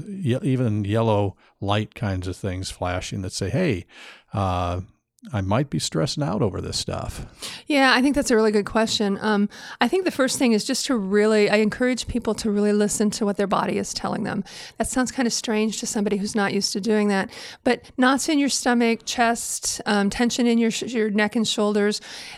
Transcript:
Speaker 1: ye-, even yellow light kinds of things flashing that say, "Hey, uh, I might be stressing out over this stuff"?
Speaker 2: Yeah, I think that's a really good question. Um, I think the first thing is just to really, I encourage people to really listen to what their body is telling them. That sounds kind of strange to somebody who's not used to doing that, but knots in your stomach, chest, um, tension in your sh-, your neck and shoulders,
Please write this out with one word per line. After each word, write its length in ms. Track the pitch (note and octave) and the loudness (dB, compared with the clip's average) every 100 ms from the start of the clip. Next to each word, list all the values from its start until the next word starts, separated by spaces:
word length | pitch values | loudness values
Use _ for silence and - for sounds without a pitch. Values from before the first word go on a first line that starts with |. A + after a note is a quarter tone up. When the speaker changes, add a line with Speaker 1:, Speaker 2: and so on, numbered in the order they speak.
| G#3 | -10
Speaker 1:
ye-, 320 | G3 D3+ B2+ | -6 -2 -2
even 420 | C#3 B2+ B2 G#2 | 0 0 0 0
yellow 520 | G2+ A2 A2+ G#2 G2+ - _ - | 0 0 2 2 0 -4 _ -8
light 340 | G2 G#2 G#2+ | -2 0 -2
kinds 320 | - G#2 F#2 F2+ | -4 -4 -2 -4
of 100 | F2 | -6
things 340 | G2+ F#2 F#2 | -6 -6 -8
flashing 500 | - F2+ F2+ - G#2 | -6 -4 -4 -4 -6
that 100 | F#2 | -6
say, 180 | - F#2+ | -4 -2
"Hey, 340 | C3+ F3+ F#2 - - - - _ | 0 0 -2 -6 -18 -20 -20 _
uh, 480 | G#2 F#2+ F2+ F2 F2+ F#2 _ _ _ - | -2 0 0 -2 -4 -6 _ _ _ -6
I 80 | G#2+ | -4
might 300 | F#2+ A2 D3 | 0 0 0
be 80 | D#3 | -2
stressing 460 | - D#3+ D#3 - | -2 -2 -2 -2
out 180 | D3 G3+ | -2 0
over 180 | G#2+ F#2 | 0 -2
this 160 | E2+ - | -6 -6
stuff"? 500 | - F#2 - - - - - - - | -4 -6 -6 -10 -12 -14 -14 -12 0
Speaker 2:
Yeah, 240 | D4 C4 | 4 4
I 80 | A#3 | 6
think 140 | C4+ C#4+ | 4 2
that's 160 | A3+ | 4
a 20 | |
really 160 | A3+ A3 | 4 4
good 160 | G#3 - | 2 0
question. 520 | A3 A3 - G3+ G3 | 0 0 0 0 0
Um, 280 | G#3+ G#3 G3+ - - - | 0 2 0 -2 -12 -2
I 60 | A#3+ | 0
think 180 | F#4+ | 2
the 60 | F4+ | 0
first 260 | - C4 - | 0 0 2
thing 140 | B3+ | 2
is 140 | G#3 | 2
just 200 | - C4 - | 0 -4 0
to 100 | B3 | -2
really, 520 | F#3+ G#3 G#3+ G#3+ G#3 | 2 4 4 4 4
I 80 | G#3 | 4
encourage 500 | G#3+ - B3 B3 - | 2 2 0 0 -2
people 260 | A#3+ A3+ | -4 -2
to 160 | G#3+ A3 | -2 0
really 220 | G3+ G#3 | 2 2
listen 360 | G#3 G#3 - G#3+ | 2 2 2 0
to 140 | - | 0
what 120 | G3+ G3+ | -2 0
their 100 | G3 | 0
body 320 | G3 - G3+ | 0 0 -2
is 160 | G3+ | -4
telling 300 | - - - | -6 -4 -4
them. 180 | G#3+ G#3 - - - - | -4 -4 -6 -12 -14 -6
That 100 | A3+ | -4
sounds 240 | C4 A#3+ | -2 -2
kind 160 | - A#3+ | 0 -2
of 40 | |
strange 460 | - - G#3+ A3 G#3 | -2 -2 0 0 -2
to 80 | A3 | -4
somebody 300 | A3+ G#3 G#3 | -2 0 0
who's 180 | G#3 | -2
not 180 | A3 F#3+ | 0 0
used 200 | G3 G3 | 0 -2
to 80 | G#3+ | -2
doing 260 | F#3+ G#3+ G#3 | 0 2 4
that, 220 | G3 - - - - | 2 -2 -8 -16 -4
but 300 | C4 A#3 - - | 0 0 -2 2
knots 320 | B3+ C4+ - | 2 4 2
in 120 | D4 | 2
your 80 | C#4 | 2
stomach, 540 | - C4 A#3+ A#3 A3 | 0 2 2 2 0
chest, 760 | - - A#3 A#3 - - - - - | -2 0 2 0 -4 -6 -6 -4 0
um, 240 | G#3 G3+ | 2 2
tension 380 | - A#3+ B3 A#3+ | 2 0 2 2
in 100 | A#3 | 4
your 140 | A3+ | 2
sh-, 100 | - - | 0 -4
your 160 | A#3+ G#3+ | -2 0
neck 280 | G3+ G#3 A#3+ | 2 0 0
and 100 | A3 | 0
shoulders, 540 | - G#3 G#3 G3+ G#3 - - - | 0 2 2 2 0 -8 -16 -16